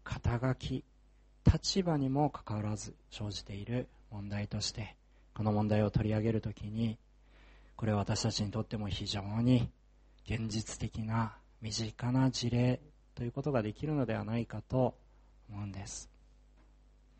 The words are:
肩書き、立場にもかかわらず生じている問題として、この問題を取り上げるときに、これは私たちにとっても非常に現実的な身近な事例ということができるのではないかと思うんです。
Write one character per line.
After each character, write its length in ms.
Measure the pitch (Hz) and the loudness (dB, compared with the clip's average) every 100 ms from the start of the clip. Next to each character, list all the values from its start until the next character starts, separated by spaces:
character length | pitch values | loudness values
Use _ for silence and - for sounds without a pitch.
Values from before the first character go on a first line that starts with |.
肩 340 | - - - 117 | -10 -2 0 2
書 140 | 127 | 0
き、 300 | 127 - 135 - _ _ _ _ _ | 0 -2 -6 -6 _ _ _ _ _
立 380 | - 156 - 196 | 6 6 2 0
場 140 | 175 156 | 2 2
に 120 | 135 | 2
も 220 | 135 147 | 4 2
か 140 | - | 0
か 100 | - | -6
わ 80 | 107 | -4
ら 140 | 107 104 | -2 -4
ず 180 | - - _ | -8 -16 _
生 200 | - 104 | -8 -6
じ 140 | 98 | -8
て 100 | - | -8
い 100 | 101 | -10
る 240 | 101 123 127 - - | -4 -4 -4 -12 -16
問 180 | 107 101 | -12 -6
題 180 | 101 104 | -4 -4
と 140 | 107 | -4
し 120 | - | -4
て、 220 | - 104 - _ - - | -6 -12 -12 _ -20 -20
こ 80 | - | -2
の 100 | 107 | 2
問 160 | 104 107 | 2 4
題 140 | 107 | 4
を 80 | 104 | 4
取 200 | - 107 | 4 2
り 40 | |
上 80 | 107 | 2
げ 100 | 110 | 2
る 80 | 110 | 0
と 120 | 107 | -2
き 140 | 107 104 | -8 -8
に、 320 | 107 113 110 - - - - - - - - | -2 -2 -2 -12 -20 -20 -20 -20 -20 -20 -4
こ 100 | 110 | 0
れ 60 | |
は 60 | 104 | 2
私 240 | 98 110 | 2 0
た 100 | 113 | 0
ち 120 | - | -2
に 60 | 104 | -2
と 100 | 110 | -4
っ 40 | |
て 120 | 107 113 | -4 -4
も 120 | 104 | -4
非 180 | - 104 | -4 -4
常 160 | 101 101 110 | -6 -4 0
に 300 | 120 127 127 - _ _ _ _ - | 6 6 4 -6 _ _ _ _ -6
現 220 | - 110 | -4 -2
実 300 | 107 107 - | -4 -6 -6
的 240 | 110 - | -6 -6
な 340 | 110 113 113 - - _ | -2 0 -2 -4 -20 _
身 100 | 110 | -8
近 400 | 107 113 - 120 | -4 -6 -4 0
な 180 | 127 131 | 4 4
事 200 | - 120 | 2 0
例 300 | 120 123 123 - - _ | 2 2 2 -4 -20 _
と 100 | - | -8
い 40 | 120 | -6
う 40 | |
こ 100 | 127 | -4
と 100 | 139 | 0
が 100 | 135 | 0
で 100 | 107 | 0
き 140 | 107 147 | -4 -2
る 80 | |
の 120 | 151 117 | 0 0
で 80 | |
は 100 | 107 | -2
な 140 | 104 113 | -2 -2
い 80 | 113 | -2
か 160 | 110 | -8
と 320 | - 127 123 - - - - - - | -2 2 2 0 -20 -20 -20 -20 -18
思 120 | 101 | -10
う 40 | 101 | -10
ん 60 | |
で 140 | 98 101 | -8 -10
す。 240 | - - - - - - - - - - _ _ - | -12 -16 -20 -20 -20 -20 -20 -20 -20 -20 _ _ -20